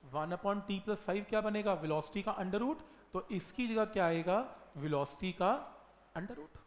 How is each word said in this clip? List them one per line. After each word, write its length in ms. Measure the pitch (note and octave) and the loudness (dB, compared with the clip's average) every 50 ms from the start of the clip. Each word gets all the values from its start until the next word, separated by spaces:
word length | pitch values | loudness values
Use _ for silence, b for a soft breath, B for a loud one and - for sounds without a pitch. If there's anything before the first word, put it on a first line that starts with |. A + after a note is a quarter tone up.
| - C3+ B2+ | -16 -4 -2
one 180 | D3 D3+ E3 | -2 -2 0
upon 280 | F3 F3 - G3 G3+ G#3 G3 G#3 | -4 0 0 0 0 0 0 -2
t 100 | G3 F#3+ F#3+ | -4 -2 0
plus 140 | G#3 G#3 G3 - | -2 -2 -2 0
five 220 | - F3+ G3+ G3+ - | 0 0 0 0 2
क्या 120 | - G#3+ | 0 2
बनेगा? 340 | G#3 G#3+ G#3 G#3+ G3+ G#3 F#3+ | 2 2 0 2 2 2 2
Velocity 480 | D#3+ D#3 D#3 D3+ D#3 D3+ - - G3+ | 2 2 2 2 2 0 -2 -4 -2
का 140 | G3 G#3 G3 - | -2 0 -2 0
under 220 | F#3+ F#3 F#3 G#3 | 0 0 0 2
root। 200 | A#3+ C4 D#4 D#4 B B B B B B | 2 0 0 -2 B B B B B B
तो 160 | - F#3 - - | -6 -6 -4 -2
इसकी 400 | - F3+ - - - - B3 A#3 | -4 -4 -4 -4 -4 -2 -2 2
जगह 160 | A3 A3 G#3+ | 2 2 2
क्या 220 | G#3 G#3+ G3+ F3+ | 2 2 2 4
आएगा? 500 | E3 E3 E3 D#3+ F3 F#3 G#3+ C4 C4 - - - - - | 4 4 2 2 4 2 2 2 -2 -8 -16 -20 -14 -10
Velocity 560 | D3+ C#3 D#3 D3 C#3 C#3 - - - - F#3 | -6 -2 0 2 2 0 0 -4 -4 -4 -4
का 460 | F3 - F3+ F#3+ A#3+ C#4+ - - - - - - - - - - _ | 0 2 2 2 2 2 -2 -10 -16 -20 -20 -20 -20 -20 -20 -10 _
under 200 | D#3+ F3+ G#3 A#3+ | -8 -8 -8 -10
root। 220 | D3 D3+ D#3 - - - | -12 -14 -16 -16 -20 -20